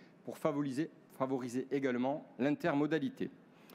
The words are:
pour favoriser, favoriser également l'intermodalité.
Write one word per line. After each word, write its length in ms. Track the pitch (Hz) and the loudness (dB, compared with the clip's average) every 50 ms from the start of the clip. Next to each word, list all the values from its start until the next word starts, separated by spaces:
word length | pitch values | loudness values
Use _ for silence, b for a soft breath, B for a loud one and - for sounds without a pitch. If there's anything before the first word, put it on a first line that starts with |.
| B B B B - | B B B B -12
pour 140 | 120 - - | -12 -8 -2
favoriser, 520 | - 160 147 143 147 139 123 135 107 - - - - - - | 0 0 2 2 0 -2 0 -2 -4 -4 -6 -16 -20 -12 -4
favoriser 520 | - 135 131 135 123 127 120 117 127 - - | -4 -2 0 0 -2 -2 -2 -4 -4 -4 0
également 520 | 143 139 135 131 123 120 127 135 143 - - - - - | 0 0 2 2 2 2 0 0 0 -2 -6 -10 -4 0
l'intermodalité. 920 | 123 147 147 - - 175 147 143 151 147 139 131 135 123 - - 90 85 - - - B B B B B B | 2 2 2 2 0 0 2 2 2 2 2 0 0 -2 -4 -4 -6 -6 -8 -12 -20 B B B B B B